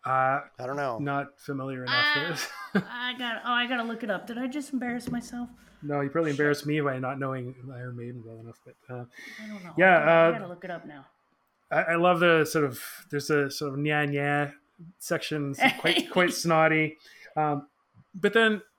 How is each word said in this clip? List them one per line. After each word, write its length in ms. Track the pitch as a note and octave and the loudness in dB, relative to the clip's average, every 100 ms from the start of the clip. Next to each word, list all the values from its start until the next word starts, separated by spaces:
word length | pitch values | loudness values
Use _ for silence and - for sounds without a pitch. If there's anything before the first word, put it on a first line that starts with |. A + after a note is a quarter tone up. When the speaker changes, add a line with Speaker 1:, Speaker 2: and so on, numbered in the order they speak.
Speaker 1:
Uh, 360 | B2+ C3 C3 C#3 - - | -2 0 2 0 -6 -12
Speaker 2:
I 80 | B2+ | -8
don't 100 | C#3+ | -4
know. 220 | C#3 A2+ | -4 -4
Speaker 1:
not 400 | C#3+ C#3 C#3 _ | -4 -4 -6 _
familiar 440 | - C#3 C3+ C3 | -10 -8 -8 -8
enough 100 | B2+ | -4
Speaker 3:
Ah, 320 | C#4 D4 D4 C#4+ - - - - | 0 0 0 -4 -6 -8 -12 -4
Speaker 1:
with 100 | G#3 | -4
<laughs> 60 | - | -4
Speaker 3:
I 240 | A#3+ B3 B3 | -8 -8 -6
gotta, 220 | B3 A3+ | -6 -6
oh, 60 | A#3 | -2
I 140 | A#3+ A#3+ | -2 0
gotta 160 | B3 | -2
look 200 | A#3 A3+ | -4 -6
it 80 | A3+ | -4
up. 160 | F#3 F3+ | -6 -6
Did 100 | A#3 | -8
I 80 | C4 | -6
just 260 | D4 C#4 | -6 -6
embarrass 380 | C4 B3 A#3+ A#3+ | -6 -4 -6 -6
myself? 380 | A#3+ A#3+ B3 A#3+ - - _ | -8 -8 -10 -12 -14 -20 _
Speaker 1:
No, 200 | D3 C#3+ | -4 -2
you 80 | C#3 | 0
probably 200 | D3+ D#3+ | 0 0
Speaker 3:
Shit. 80 | C#3 | 2
Speaker 1:
embarrassed 260 | D3 C#3+ D3 | 2 2 0
me 140 | D3+ | 0
by 160 | C#3+ C3 | 0 -2
not 200 | B2+ C3+ | -4 -4
knowing 360 | C3+ C3 B2 B2+ B2+ | -6 -6 -8 -12 -16
Iron 220 | B2+ B2+ A#2+ | -14 -12 -12
Maiden 260 | A#2+ B2 A2+ | -12 -12 -14
well 120 | A2+ | -18
enough. 200 | A#2 A2 | -18 -20
But, 100 | - A#2 _ | -20 _ _
uh, 100 | B2 A#2+ - - - | -12 -12 -16 -18 -16
Speaker 3:
I 60 | G#3+ | -14
don't 160 | G#3 | -14
know. 80 | F3+ D#3 | -6 6
Speaker 1:
yeah, 180 | F#3 F3 | 8 10
Speaker 3:
I 40 | |
gotta, 100 | D3+ | 8
I 160 | E3 E3 | 8 8
Speaker 1:
uh, 40 | |
Speaker 3:
gotta 160 | E3+ F#3 | 4 -4
look 160 | F3 | -12
it 60 | F3+ | -12
up 160 | E3+ D3+ | -12 -14
now. 200 | D3 C3+ _ _ _ _ _ _ | -20 -20 _ _ _ _ _ _
Speaker 1:
I, 100 | D3 | 0
I 120 | F3 E3+ | 2 4
love 240 | F3 F3 | 4 6
the 240 | F3 E3 | 6 6
sort 200 | D#3 D#3+ D3 | 4 2 0
of, 160 | A#2+ - - - | -4 -14 -16 -8
there's 200 | D3 C#3 | -8 0
a 200 | D3+ C#3 | 0 0
sort 220 | C#3+ D3 | -4 -6
of 60 | C#3 | -4
nya 280 | D3+ D3 C#3+ | -2 0 0
nya 420 | C#3+ C#3+ C#3+ D3 - _ _ E3 - | 0 0 0 -2 -6 _ _ -20 -16
section, 560 | - E3 - D#3 C#3+ C3+ | -4 -4 -2 -4 -4 2
it's 180 | C4 - | 2 2
Speaker 3:
<laughs> 40 | |
Speaker 1:
quite, 300 | E3 E4+ - | 0 0 0
quite 220 | - F3+ | 2 2
snotty. 600 | - E3 D#3+ D#3+ D#3 D#3 D#3 - - - - | 0 2 6 6 4 0 -4 -20 -20 -10 -2
Um, 320 | D3+ C#3+ C#3+ _ _ _ _ | 0 0 -6 _ _ _ _
but 180 | G3 G3+ | -4 0
then 300 | A3+ A3+ G#3+ - | 4 2 2 -6